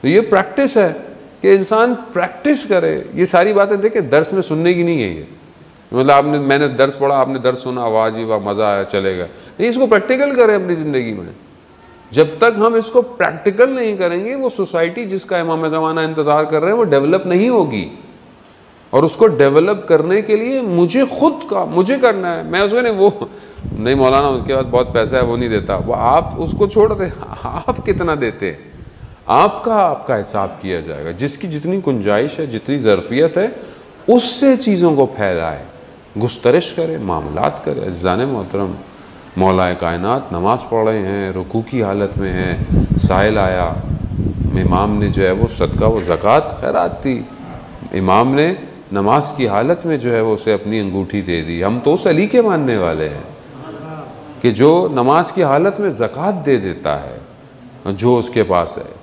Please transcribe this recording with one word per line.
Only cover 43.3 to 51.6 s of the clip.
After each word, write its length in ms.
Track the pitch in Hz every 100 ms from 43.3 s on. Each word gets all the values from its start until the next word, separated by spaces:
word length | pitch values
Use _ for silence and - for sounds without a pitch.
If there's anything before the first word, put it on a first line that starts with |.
| 107
आया, 300 | 95 92 85 80 - - - - - - - 92
इमाम 380 | 90 90 104 104
ने 100 | 101
जो 140 | 92
है 100 | 95
वो 140 | 92 113
सदका, 380 | - 85 - 110
वो 140 | 113
ज़कात, 520 | 87 80 101 139 151 -
खैरात 340 | 131 - - -
थी, 160 | 139 120 117 - - - - - -
इमाम 340 | 95 92 98 123
ने 180 | 139 160 185 - - -
नमाज 380 | 98 101 135 143
की 140 | 143 120
हालत 360 | 101 131 170 170
में 120 | 147
जो 100 | 120
है 80 | 117
वो 120 | 113
उसे 180 | 104 -
अपनी 260 | 104 104 110
अंगूठी 400 | 98 92 90 107
दे 180 | 90 85
दी। 180 | 80 85